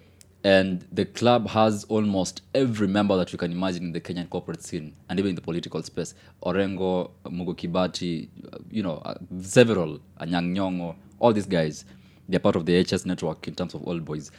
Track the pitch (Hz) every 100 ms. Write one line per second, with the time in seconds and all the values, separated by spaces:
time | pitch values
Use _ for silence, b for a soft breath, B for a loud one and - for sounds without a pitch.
0 | b b - _ 101 95 95 90 - -
1 | 92 - 117 123 104 110 110 104 - 110
2 | 104 95 87 - - 135 135 107 98 101
3 | 101 95 87 90 90 87 95 90 87 85
4 | - 87 82 87 - 82 - 87 76 -
5 | - 92 98 87 - 85 82 87 - -
6 | 82 b b - - 90 98 92 92 90
7 | - - - 90 87 87 87 87 90 -
8 | 87 80 - - - - - 107 95 76
9 | - - 90 92 92 127 117 98 80 73
10 | - - 80 87 87 92 95 92 85 80
11 | - - 120 104 95 90 78 73 - b
12 | b b - 90 107 95 82 87 92 95
13 | 92 90 82 80 - - 90 80 - 87
14 | 78 76 -